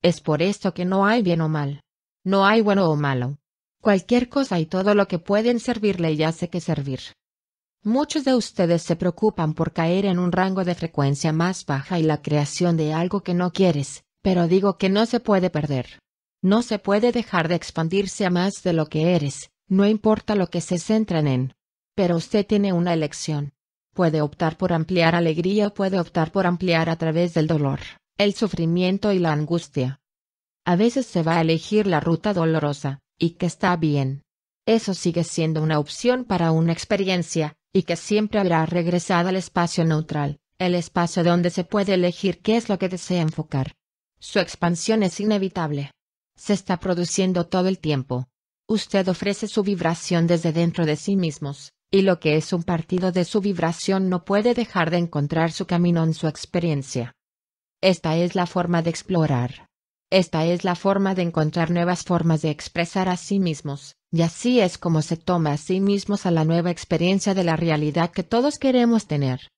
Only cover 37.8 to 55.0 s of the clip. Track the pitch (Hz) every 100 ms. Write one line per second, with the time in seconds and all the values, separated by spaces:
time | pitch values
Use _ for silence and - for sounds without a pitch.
37.8 | - 170 - 208 214 214 190 165 160 175
38.8 | 170 175 - 180 175 185 180 - 170 -
39.8 | 165 156 156 156 143 143 _ _ 185 175
40.8 | 170 - 170 - 170 175 175 - - 214
41.8 | 196 185 175 170 196 175 - 226 226 190
42.8 | 185 180 - 180 156 - 156 139 131 -
43.8 | _ _ _ _ - 208 180 - 175 170
44.8 | - 220 190 - 208 208 190 185 160 147
45.8 | 139 _ _ _ _ _ - 202 - 180
46.8 | 185 175 175 - 185 180 170 190 185 190
47.8 | 156 147 127 127 127 _ _ _ _ 214
48.8 | - 202 190 175 202 196 208 - 196 190
49.8 | 170 170 - 175 165 175 170 160 170 165
50.8 | 160 151 - 196 170 143 143 143 - _
51.8 | _ 196 196 175 156 151 156 180 170 170
52.8 | 160 180 185 180 175 214 196 180 165 170
53.8 | - 190 185 180 - 202 220 240 226 196
54.8 | 160 175